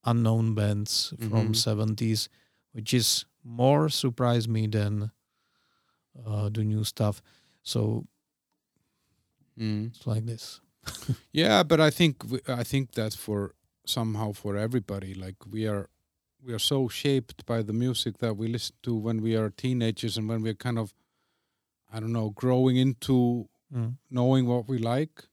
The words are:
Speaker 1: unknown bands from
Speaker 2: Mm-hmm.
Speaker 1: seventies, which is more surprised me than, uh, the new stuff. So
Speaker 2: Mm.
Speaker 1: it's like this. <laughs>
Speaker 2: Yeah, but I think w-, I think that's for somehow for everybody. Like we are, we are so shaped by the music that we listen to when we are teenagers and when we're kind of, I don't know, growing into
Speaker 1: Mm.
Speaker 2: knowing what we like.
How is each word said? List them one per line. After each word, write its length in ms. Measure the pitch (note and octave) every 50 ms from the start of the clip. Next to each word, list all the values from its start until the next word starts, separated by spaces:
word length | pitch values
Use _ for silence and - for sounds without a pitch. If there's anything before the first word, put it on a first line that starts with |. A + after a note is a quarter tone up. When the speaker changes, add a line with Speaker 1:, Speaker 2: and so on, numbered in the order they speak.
| -
Speaker 1:
unknown 500 | A#2+ A#2 A#2 A2+ A2 A2+ A2+ A2+ A2 G#2+
bands 580 | G#2+ G#2 G#2 G#2 G#2 G#2 - - - - - - -
from 100 | A#2 A2
Speaker 2:
Mm-hmm. 240 | G#2+ A2 A2 A2+ A2
Speaker 1:
seventies, 760 | A2 - A2+ A2 G#2 G#2+ A2 G#2+ G#2 A#2 A2+ A2 G#2 - - _ _ _ _ _ _ _ _
which 220 | _ A2+ G#2+ - -
is 320 | B2 G#2+ - - - - _ _ _ _
more 460 | A#2+ A#2 A#2 B2 C3+ C#3+ D3 D#3 D#3
surprised 580 | - - - C3+ A#2 - B2+ A#2+ A#2+ A#2+ A2 A#2
me 180 | A2+ A2 A2
than, 440 | G#2+ G#2+ G#2+ G#2 G#2 G#2 G#2 G#2 A2 _ _ _ _ _ _ _ _ _ _ _ _ _ _ _ _ _ _ _ _ _ C3 A#2
uh, 240 | A2 G#2 G#2 G#2 G#2
the 140 | G#2 A2 G#2+
new 200 | G#2+ G#2+ G#2+ G#2
stuff. 380 | - - - A2 G#2 G2+ - _ _ _ _ _ _ _ _ _
So 420 | - - A#2 A2 G#2+ A2+ A2+ - - _ _ _ _ _ _ _ _ _ _ _ _ _ _ _ _ _ _ _ _ _ _ _ _ _ _ _ _ _ A#2
Speaker 2:
Mm. 280 | A2 A2 G#2+ G#2 G#2+
Speaker 1:
it's 180 | A#2 A#2 - -
like 200 | B2 A2 A2+ A2
this. 360 | A#2 A#2 A2+ - - - - _ _ _ _ _
<laughs> 480 | - - - - - C3 - _ _
Speaker 2:
Yeah, 320 | - D3+ D#3+ G3+ G#3+ G3 F3
but 160 | D3 E3 D#3
I 80 | D#3+ D3+
think 300 | - - F3 D#3 C3+ _
w-, 220 | - A2 B2 B2+ -
I 160 | - B2+ A#2+ A#2
think 280 | - - C#3 C3 A#2
that's 240 | - A#2+ A2 A2 -
for 380 | - - - G#2+ G2+ G2+ F#2+ - _ _ _ _ _ _
somehow 480 | - - B2 A2+ A2+ A2 G#2 A2 G#2+ G#2
for 220 | - - G#2 G2+
everybody. 560 | G2+ G#2+ A2+ B2+ B2 F#2+ - G2+ G2 F#2+ F#2+ F#2+
Like 220 | F#2+ F#2+ F#2 F#2+ _ - G2
we 180 | G#2 A2 A2
are, 220 | G#2+ G#2 G2+ G2 _ _ _ _ _ _ _ _ _ _ _ C3+
we 80 | B2+ A#2
are 60 | G#2+
so 280 | - - D3 C3+ C3
shaped 580 | A#2 - - - C#3+ C#3 C3 B2 - - - -
by 180 | - A#2 A2+ G#2+
the 100 | G#2 G#2+
music 440 | A2+ B2 C3 A#2+ - - A#2 G2+ -
that 180 | B2 A2+ G#2+
we 100 | G2+ A2+
listen 280 | A2+ A#2 A#2 - - _ _ -
to 120 | B2+ A#2
when 260 | A2 G#2+ A2+ A2+ A2
we 140 | A2 A2+ A2+
are 140 | A2 A2 G#2
teenagers 680 | - - - B2+ B2+ B2 A#2 A2+ A2 - - A2+ -
and 120 | A2+ G#2+ G#2+
when 120 | A#2 A2+ A2
we're 100 | A2+ G#2+
kind 240 | _ - B2+ A#2
of, 160 | A2+ A2 F#2+ _ _ _ _ _ _ _ _ _ _ _ _ _ _ _ _ _ _ _ _
I 80 | G#2+ A2
don't 140 | A2 A2+ A#2
know, 160 | A#2 A2 G#2+
growing 480 | G2+ - B2 B2+ B2+ B2+ B2+ C3 B2+
into 720 | B2+ C3 C3+ B2 _ - - C3+ B2 B2 A#2+ A#2+ A#2+ G2+ _ _ _ _ _ C#3
Speaker 1:
Mm. 240 | A#2+ A2+ A2+ B2+ - _ _
Speaker 2:
knowing 360 | C3 B2 B2 B2+ C3+ C3 B2+
what 220 | A#2+ B2 B2 A2 A#2+
we 80 | C3
like. 480 | A#2+ A2+ A#2 A#2+ C#3 D#3 D#3 _ - - _